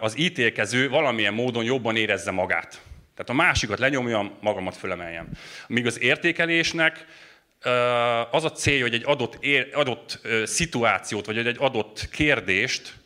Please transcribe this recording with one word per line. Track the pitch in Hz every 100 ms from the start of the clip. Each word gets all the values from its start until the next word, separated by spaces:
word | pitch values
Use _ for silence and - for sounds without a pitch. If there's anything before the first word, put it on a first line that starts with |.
az | 113 110
ítélkező | 175 160 117 - 101 123 135
valamilyen | 139 143 113 104
módon | 110 123 117
jobban | 113 131 113 110
érezze | 107 98 95
magát. | 92 92 85 - - - - -
Tehát | - -
a | 131
másikat | 170 135 107 101
lenyomjam, | 131 135 120 110 101 -
magamat | 107 98 92 -
fölemeljem. | 98 87 85 82 82 - - - -
Míg | 117 120
az | -
értékelésnek, | 123 151 170 170 170 165 156 165 160 - - - - - _ _
ö, | 127 123 123 120 120 117 117
az | 160
a | 156
célja, | - 156 139
hogy | 120
egy | 117
adott | 139 135 117 -
ér-, | 139 139 -
adott, | 143 135 117 - -
ö, | - 113
szituációt, | 107 - 165 127 113 95 - 104 101
vagy | 110
egy | 117 117
adott | 135 117 - - -
kérdést | - 151 123 92 95 127 - - -